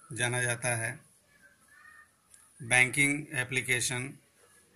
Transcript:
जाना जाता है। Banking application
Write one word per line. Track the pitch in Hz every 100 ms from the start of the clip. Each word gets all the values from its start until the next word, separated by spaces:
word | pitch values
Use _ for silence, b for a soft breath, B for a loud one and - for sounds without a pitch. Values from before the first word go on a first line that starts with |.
| -
जाना | 113 123 123
जाता | 123 117 127 117
है। | 113 143 - _ _ _ - _ _ - - - - _ _ - _ -
Banking | 120 123 127 131 143 143 147
application | 135 123 131 123 123 117 127 131 - _ _ _ _ _